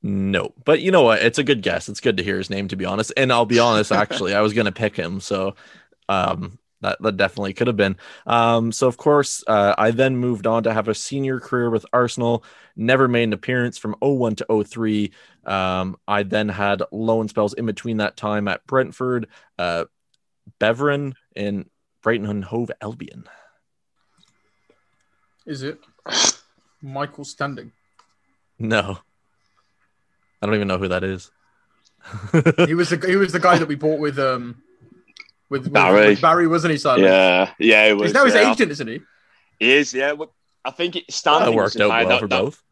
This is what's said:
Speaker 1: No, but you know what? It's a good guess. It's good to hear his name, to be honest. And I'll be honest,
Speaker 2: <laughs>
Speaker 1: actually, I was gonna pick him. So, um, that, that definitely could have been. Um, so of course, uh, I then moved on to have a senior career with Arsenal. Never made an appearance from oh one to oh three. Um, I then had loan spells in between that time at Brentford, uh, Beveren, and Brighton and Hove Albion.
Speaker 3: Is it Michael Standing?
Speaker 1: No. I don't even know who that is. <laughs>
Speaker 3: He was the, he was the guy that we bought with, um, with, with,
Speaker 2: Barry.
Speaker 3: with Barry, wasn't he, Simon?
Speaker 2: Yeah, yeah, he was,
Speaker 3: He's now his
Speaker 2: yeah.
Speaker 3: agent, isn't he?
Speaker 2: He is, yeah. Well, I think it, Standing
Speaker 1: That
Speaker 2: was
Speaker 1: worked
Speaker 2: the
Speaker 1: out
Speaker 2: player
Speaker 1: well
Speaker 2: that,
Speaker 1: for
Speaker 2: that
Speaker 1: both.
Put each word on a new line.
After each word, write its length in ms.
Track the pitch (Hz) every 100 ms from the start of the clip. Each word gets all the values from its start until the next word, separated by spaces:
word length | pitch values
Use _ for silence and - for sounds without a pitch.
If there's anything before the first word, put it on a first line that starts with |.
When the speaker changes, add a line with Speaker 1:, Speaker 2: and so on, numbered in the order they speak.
Speaker 1:
No, 500 | 98 98 98 98 - _ -
but 160 | 156
you 80 | 180
know 120 | 185
what? 200 | 123 110
It's 160 | 117 113
a 40 |
good 180 | 139 131
guess. 260 | 92 78 -
It's 120 | 101
good 180 | 127 98
to 40 |
hear 140 | 92 95
his 140 | 92
name, 180 | 98 98
to 80 | 95
be 80 |
honest. 300 | 92 98 110 -
And 160 | 131
I'll 140 | 120 113
be 120 | 117
honest, 320 | 120 107 104
Speaker 2:
<laughs> 0 |
Speaker 1:
actually, 420 | 101 104 - 92
I 80 | 101
was 100 | 107
gonna 200 | 107 104
pick 220 | 92 110
him. 260 | - 82 95
So, 340 | - 101 95 - - - _ _ _
um, 480 | 98 - 95 95 98 _ _
that, 180 | 101 95
that 160 | 110 98
definitely 380 | 98 - 101
could 120 | 95 120
have 100 | 107
been. 180 | 98 95 - - -
Um, 440 | 120 117 117 113
so 140 | 110 131
of 100 | 117
course, 440 | - 147 139 - -
uh, 280 | 107 101 -
I 120 | 110
then 280 | 117 131 131
moved 280 | 123 113 113
on 180 | 113
to 100 | 113
have 120 | 110 104
a 80 |
senior 460 | 104 - 139 135 131
career 300 | - 127 120
with 160 | 113 -
Arsenal. 500 | 123 120 - 117 117 - - _ -
Never 320 | 113 127 131
made 140 | 120
an 100 | 117
appearance 460 | 104 - 127 120 -
from 180 | 107 104
oh 100 | 135
one 220 | 139 120 107
to 100 | -
oh 120 | 110
three. 500 | 104 - 113 107 101 _ _ _ -
Um, 500 | 98 92 92 92 - -
I 180 | 101
then 260 | 101 107 107
had 320 | 95 101 101 -
loan 360 | 104 113 113 110
spells 260 | - 104
in 100 | -
between 340 | 113 98 120 110
that 200 | 104 -
time 300 | 107 104 101
at 180 | 92 -
Brentford, 640 | 131 101 - 127 123 110 _ _ -
uh, 280 | 87 85 82 _ _ _ _ _ _ _
Beveren, 540 | 107 117 147 143 143 131 _
and 360 | - 101 101 - _ _ _
Brighton 240 | - 117 104
and 180 | 104
Hove 260 | 95 110 120 -
Albion. 420 | 104 117 - - - - _ _ _ _ _ _ _ _ _ _ _ _ _ _ _ _ _ _ _ _ -
Speaker 3:
Is 160 | 143
it 160 | 135 156 _ _ - - - - _ _ _ _
Michael 420 | 139 135 143 -
Standing? 480 | 143 - 143 131 117 _ _ _ _ _ _ _ _ _
Speaker 1:
No. 400 | 110 110 92 98 _ _ _ _ _ _ _ _ _ _ _ _ _ _
I 60 | 104
don't 80 |
even 140 | 107 101
know 100 | 92
who 100 | 95
that 160 | 90
is. 260 | 95 95 - _
<laughs> 1300 | _ _ _ _ _ _ - 107 101 165 156 - 165
Speaker 3:
He 80 |
was 160 | 165 170
the, 120 | 175 185
he 100 | 190
was 160 | 196
the 80 | 165
guy 160 | 180 170
that 80 | 156
we 60 | 143
bought 220 | 156 156
with, 200 | 151 135
um, 440 | 135 127 120 117 _ _ _ _ _ - - _ _
with, 140 | 139
with, 80 | 127
Speaker 2:
Barry. 360 | 135 90 101 107
Speaker 3:
with 100 | 101
Barry, 260 | 165 170 165
wasn't 260 | 170 165
he, 60 | 147
Simon? 260 | 147 123
Speaker 2:
Yeah, 460 | 95 95 92 90 95 -
yeah, 280 | 113 107 110
he 40 |
was, 140 | 104 104
Speaker 3:
He's 40 |
now 100 | 262 269
his 80 |
Speaker 2:
yeah. 160 | 110 104
Speaker 3:
agent, 180 | 113 208
isn't 140 | 147 120
he? 140 | 123 - _ _ _ _ _
Speaker 2:
He 140 | 113
is, 220 | 139 143
yeah. 180 | 127 139
Well, 220 | 147 156 _ _ _
I 60 | 131
think 260 | 127 175 180
it, 140 | -
Standing 360 | - - 151 156
Speaker 1:
That 40 | 113
Speaker 2:
was 0 |
Speaker 1:
worked 200 | 101 113
Speaker 2:
the 60 |
Speaker 1:
out 40 | 104
Speaker 2:
player 180 | 113 117
Speaker 1:
well 20 |
Speaker 2:
that, 120 | 123
Speaker 1:
for 80 | 107
Speaker 2:
that 120 | 127
Speaker 1:
both. 200 | 127 - _